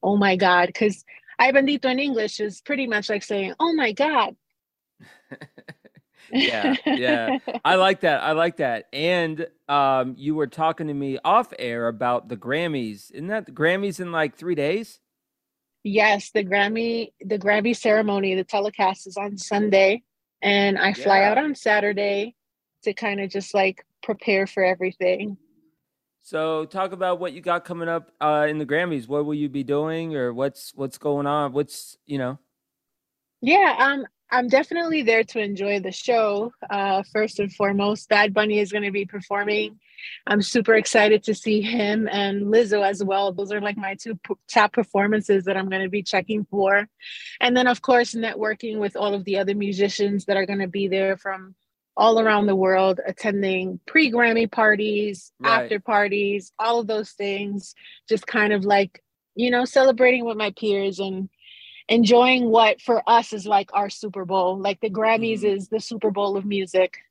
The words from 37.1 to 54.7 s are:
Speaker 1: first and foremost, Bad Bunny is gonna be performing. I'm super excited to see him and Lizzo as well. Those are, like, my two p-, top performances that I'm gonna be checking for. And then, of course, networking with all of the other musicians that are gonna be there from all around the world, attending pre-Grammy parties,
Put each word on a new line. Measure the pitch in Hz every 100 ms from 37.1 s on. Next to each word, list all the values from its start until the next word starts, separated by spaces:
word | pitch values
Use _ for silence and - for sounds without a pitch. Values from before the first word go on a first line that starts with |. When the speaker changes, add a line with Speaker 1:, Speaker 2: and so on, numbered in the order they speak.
Speaker 1:
first | 214 214 -
and | 202
foremost, | - 202 202 202 214 -
Bad | 208 208
Bunny | 202 214 208
is | 202
gonna | 208 202
be | 202 190
performing. | 202 - 202 202 208 214 214 _ - - - -
I'm | 208
super | 202 247 214
excited | 220 214 226 214 214
to | 220
see | 202 - 214
him | 208 240 208 214 214
and | 202 196 202
Lizzo | 202 220 226 208 196
as | 196
well. | 196 196 196
Those | 185 196
are, | 208
like, | 202 202
my | 196 190
two | 233 214
p-, | - 202 _
top | 240 208
performances | - 214 196 202 214 208 196
that | 180 196
I'm | 190
gonna | 190 190
be | 202
checking | 185 190 185 214
for. | 202 202 190 202 214 _ - - - -
And | 247 247
then, | 254
of | 240
course, | - 247 240
networking | 233 226 202 214 214 226 214
with | 202 -
all | 208
of | 202
the | 190 196
other | 196
musicians | 202 202 190 202 - 202 202 -
that | 196
are | 190
gonna | 196 190
be | 196 196
there | 190 190 190
from | 196 190 190 190 _ _ _ -
all | 220 226
around | 220 214 208
the | 190
world, | 185 190 190 185 -
attending | 190 214 202 196 190 185 185 -
pre-Grammy | 320 302 233 233 233 226
parties, | - 214